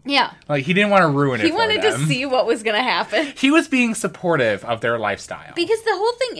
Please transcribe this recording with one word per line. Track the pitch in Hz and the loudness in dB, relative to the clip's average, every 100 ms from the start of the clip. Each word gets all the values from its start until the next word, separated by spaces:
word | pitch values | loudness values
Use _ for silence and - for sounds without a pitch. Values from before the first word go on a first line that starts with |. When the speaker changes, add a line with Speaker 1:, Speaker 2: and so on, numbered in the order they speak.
Speaker 1:
Yeah. | 254 277 - - - | -2 0 0 -4 -4
Speaker 2:
Like, | 143 131 | -2 0
he | |
didn't | 185 208 | 0 4
wanna | 196 165 | 4 4
ruin | 139 139 120 | 4 2 2
it | 110 | 0
Speaker 1:
He | |
Speaker 2:
for | 370 | 2
Speaker 1:
wanted | 440 427 | 0 0
to | 427 | 0
Speaker 2:
them. | 131 156 | 0 -2
Speaker 1:
see | 254 277 | -2 0
what | 254 202 | 0 0
was | 240 | -2
gonna | 220 214 | -2 -2
happen. | 247 226 - 311 285 - | 0 -2 0 -2 -4 0
Speaker 2:
He | 269 | 2
was | 320 277 | 4 2
being | 254 240 | 0 0
supportive | 220 190 - 175 156 113 98 117 | -2 -6 -4 0 2 2 0 -4
of | 113 | -4
their | 117 117 | -2 -2
lifestyle. | 104 98 - 85 - - | -2 -4 -8 -14 -10 -6
Speaker 1:
Because | 359 440 | -2 -2
the | 453 370 | -2 -2
whole | 453 | -2
thing | 480 508 | -2 -6